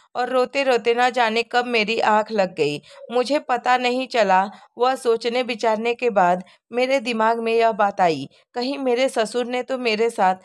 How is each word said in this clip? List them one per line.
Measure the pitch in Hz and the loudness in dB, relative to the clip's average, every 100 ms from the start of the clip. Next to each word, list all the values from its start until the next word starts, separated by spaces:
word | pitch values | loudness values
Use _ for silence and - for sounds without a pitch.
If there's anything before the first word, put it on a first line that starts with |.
| _ | _
और | - 247 | -6 -2
रोते | 262 254 277 | 0 0 -2
रोते | 269 240 233 | 0 0 2
ना | 233 247 | 2 2
जाने | 247 226 220 | 2 0 0
कब | 226 247 247 | -2 -2 0
मेरी | 233 202 185 | 0 0 0
आँख | - 214 214 | 2 2 0
लग | 220 190 180 | 0 0 0
गई। | 147 147 - - - | -2 -2 -10 -20 -6
मुझे | 240 226 294 | -2 0 -2
पता | - 392 - 247 | 0 -4 2 0
नहीं | 247 247 254 | 2 -2 -2
चला। | 247 202 185 202 - - - | 0 4 4 2 -6 -16 -2
वह | 247 | 0
सोचने | 262 247 226 240 240 | 0 0 0 0 -2
विचारने | 247 226 233 214 233 | -4 -2 0 0 -2
के | 240 247 | -2 0
बाद | 202 180 185 - _ _ | 2 4 2 -2 _ _
मेरे | 233 254 269 | -4 0 0
दिमाग | 233 226 220 233 | -2 0 0 0
में | 226 | 0
यह | 226 226 | 2 2
बात | 208 202 202 | 2 -2 2
आई, | 180 147 139 _ _ | 0 0 -6 _ _
कहीं | 247 247 277 | -8 -6 -4
मेरे | 262 240 262 | -2 0 0
ससुर | - 214 240 240 | 0 -2 -2 -4
ने | 254 | -6
तो | 247 262 | -6 -4
मेरे | 247 214 233 | -2 0 -2
साथ | 233 190 185 | 2 0 0